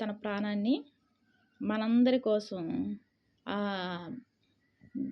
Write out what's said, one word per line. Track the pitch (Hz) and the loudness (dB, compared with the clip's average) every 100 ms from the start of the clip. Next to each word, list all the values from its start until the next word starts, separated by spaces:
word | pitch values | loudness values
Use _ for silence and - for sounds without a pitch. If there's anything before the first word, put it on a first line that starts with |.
తన | 214 | -6
ప్రాణాన్ని | 208 214 202 208 208 214 392 - _ _ _ _ _ _ - | -6 -4 -2 -2 0 2 0 -2 _ _ _ _ _ _ -6
మనందరి | 202 214 220 240 247 254 | -2 0 4 6 6 6
కోసం | 220 208 208 185 165 175 202 208 _ _ _ _ 175 | 4 0 0 -6 -4 -4 -4 -6 _ _ _ _ -6
ఆ | 202 202 190 180 175 165 - - _ _ _ _ _ - - - | -2 -2 -2 -4 -6 -8 -12 -16 _ _ _ _ _ -12 -8 -8